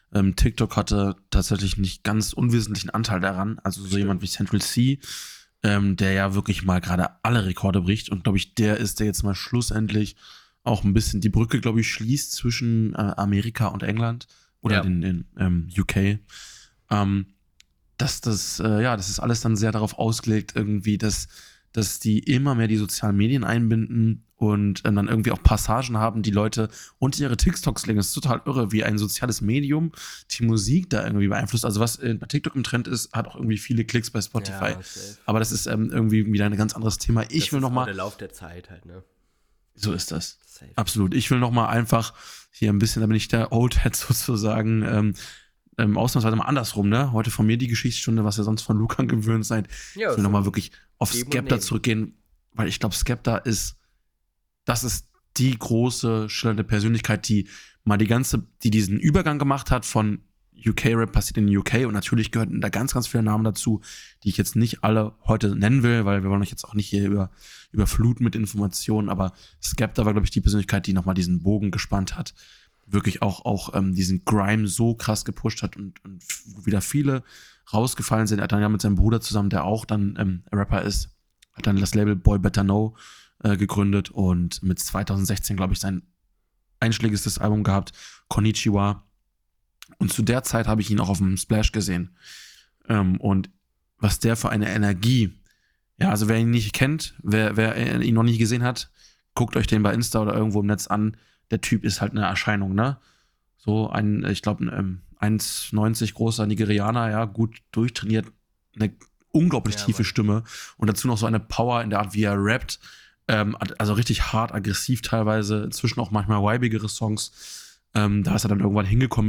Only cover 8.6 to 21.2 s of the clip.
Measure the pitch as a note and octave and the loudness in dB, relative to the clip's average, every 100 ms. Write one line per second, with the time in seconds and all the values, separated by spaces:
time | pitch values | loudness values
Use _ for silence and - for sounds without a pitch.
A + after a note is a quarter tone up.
8.6 | G#2+ G#2 G2+ - G#2+ - G2+ F#2+ - A#2+ | 2 2 -2 -2 -2 0 -2 -4 -2 -2
9.6 | A2+ A2 A2 G#2+ G#2 - - - _ _ | 0 -2 0 0 -2 -6 -20 -20 _ _
10.6 | A#2+ G#2+ G2+ G#2 - G#2 - A2 A2+ B2+ | -2 0 4 2 2 0 2 2 2 0
11.6 | A#2 A2+ A2+ - A2 C#3+ - - A#2+ A#2 | 0 0 0 -2 -2 -2 -4 -4 -4 -2
12.6 | A#2 A2+ A2 - G2+ - G2+ G2+ A2+ - | 0 0 0 0 -2 0 0 0 0 -2
13.6 | G#2+ G2+ A2+ A2 A#2 A#2+ - _ _ _ | -2 -2 -2 -2 -2 -4 -12 _ _ _
14.6 | G#2+ G#2+ F#2+ F2 F#2 F2 - - F#2 F2 | 0 2 2 0 0 -4 -6 -2 0 0
15.6 | E2 F#2 F2+ G2 G2 G#2 - - - - | 0 -2 0 2 0 0 -6 -20 -20 -20
16.6 | - _ - G#2 G2 G2 F#2+ _ _ _ | -20 _ -4 0 2 0 -2 _ _ _
17.6 | _ _ _ - - - A#2 G2+ - - | _ _ _ -4 -4 -2 -4 -4 -4 -2
18.6 | A2 G#2+ B2 G#2+ F#2+ F#2 A#2+ A2+ A2+ G#2 | 0 2 0 -2 -4 -4 -2 0 0 2
19.6 | A2 G#2+ G#2+ - A2+ A2 A#2 G#2+ - A2+ | 2 0 -2 -2 -2 -2 0 0 0 -4
20.6 | G#2 G#2 G#2 G2 G#2+ - | -2 -2 0 0 0 -2